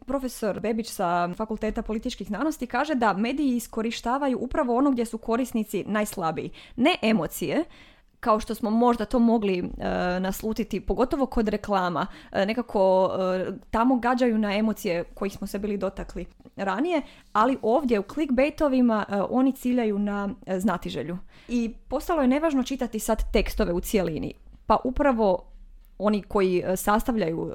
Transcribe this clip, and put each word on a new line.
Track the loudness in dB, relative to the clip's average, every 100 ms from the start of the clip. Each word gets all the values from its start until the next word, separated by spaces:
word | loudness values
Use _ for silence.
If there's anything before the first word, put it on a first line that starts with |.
| -6
profesor | -4 -6 -4 -4 -2
Bebić | -2 -4 -4
sa | -2 0 0 0
Fakulteta | -4 -6 -4 -4 -4
političkih | -4 -4 -6 -8 -6
znanosti | -2 -2 -4 -4
kaže | -2 0 2
da | 2
mediji | 2 0 0 0 0
iskorištavaju | -4 -4 -4 -4 -2 0 0 -2
upravo | -2 -2 2 2
ono | 4
gdje | 2 -2
su | -4
korisnici | -2 -2 0 -2 -2 -4
najslabiji. | -2 -2 -2 -2 -4 -4 -6 -10 -10 0
Ne | 2 4
emocije, | 2 2 0 -4 -2 -2 -2 -8 -20 -20 _ _
kao | 2 2
što | 0 -4
smo | 0
možda | 4 4 2 2
to | 4
mogli, | 4 4 2 0
e, | -2 -4 -2 0 0 0
naslutiti, | -2 -4 -4 -4 -4 -4
pogotovo | -2 0 0 0 0
kod | 0 0
reklama, | -2 -2 0 0 -2 -4 -8 -6
e, | -2 0
nekako, | -2 -2 2 4 4 2 0 -2 -2
e, | -4 -8 -4
tamo | 0 2 2
gađaju | 2 2 2 2
na | 0
emocije | 0 0 0 -2 -2 -4
kojih | -6 -6
smo | -6 -8
se | -6
bili | -4 -2
dotakli | -4 -6 -10 -10 -12 -16 -16 -6
ranije, | -4 -2 0 0 -2 -12 -4
ali | 2 2 2
ovdje | 2 2 2 0
u | 0
clickbaitovima, | -2 0 2 2 2 2 4 4 2 0
e, | -2
oni | 0 2 2
ciljaju | 0 0 0 2 0
na, | -2 -2 -4 -6 -6
e, | -2
znatiželju. | 0 -2 -4 -8 -6 -8 -12 -18 -4
I | -2 -2 -6 -6
postalo | -4 -2 2
je | 4
nevažno | 4 2 2
čitati | 0 -2 -4 -4
sad | 0 0 2
tekstove | 0 2 0 0
u | 0
cjelini, | 0 0 0 -4 -8 -10 -18 -6 0
pa | 2
upravo | 2 2 2 4 2 2 -4 -20 -20 -20 -18 -2
oni | 0 0
koji, | 0 2 2 2 0
e, | -2
sastavljaju | 2 2 2 0 0 -2 -6